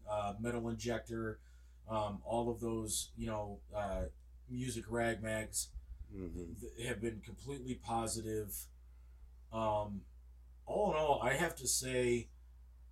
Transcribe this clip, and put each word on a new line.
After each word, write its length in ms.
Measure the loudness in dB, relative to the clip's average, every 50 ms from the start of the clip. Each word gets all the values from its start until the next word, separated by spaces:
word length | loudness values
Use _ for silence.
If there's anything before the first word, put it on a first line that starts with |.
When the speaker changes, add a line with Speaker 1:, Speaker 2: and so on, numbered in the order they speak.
| -4 -2
Speaker 1:
uh, 260 | 0 0 0 0 -2 -2
Metal 300 | -2 0 0 0 0 -2
Injector, 720 | -2 0 0 0 0 0 -2 -4 -4 -2 -2 -2 -4 -6 -12 -20 -20 -20 -20 -20 -20 -16 -6 -2
um, 320 | 0 2 2 0 -2 -4 -2
all 260 | 0 2 2 4 2
of 120 | 0 0
those, 500 | 0 0 0 0 0 0 0 -2 -2 -4 -4
you 100 | -4 -2
know, 320 | 0 0 0 -2 -4 -6 -10 -10 -4 -2
uh, 280 | -2 0 0 2 0 0 -2 -4 -10 -18 -18 -18 -16 -10 -4
music 360 | -2 -2 0 0 -2 -4 -2
rag 340 | 0 2 4 4 4 4 2
mags 480 | 0 0 0 0 -2 -2 -2 -2 -2 -2 -6 -10 -8 -8 -10 -10 -10 -8 -6
Speaker 2:
Mm-hmm. 380 | -4 -4 -4 -4 -6 -6 -6 -8 -8
Speaker 1:
th-, 260 | -10 -10 -8 -4 -2
have 140 | -2 -2 0
been 180 | 0 -2 -2 -2
completely 560 | -8 -10 -12 -10 -6 -6 -6 -4 -4 -4 -4
positive. 800 | -4 -2 0 0 2 2 2 0 -2 -2 0 0 0 -2 -2 -6 -8 -8 -10 -14 -18 -18 -20 -18 -18 -18 -18 -18 -18 -18 -18 -18 -18 -12 -6
Um, 500 | 0 2 4 4 4 4 2 0 -2 -6 -6 -10 -16 -18 -18 -18 -18 -18 -18 -18 -18 -12 -4
all 260 | 2 4 6 6 6
in 60 | 6
all, 240 | 6 6 6 6 6
I 120 | 6 4 6
have 220 | 6 4 4 2
to 100 | 0 2
say, 640 | 2 2 4 2 4 4 6 6 6 6 4 4 -2 -12 -18 -18 -18 -18 -18 -18 -18 -18 -18 -12 -2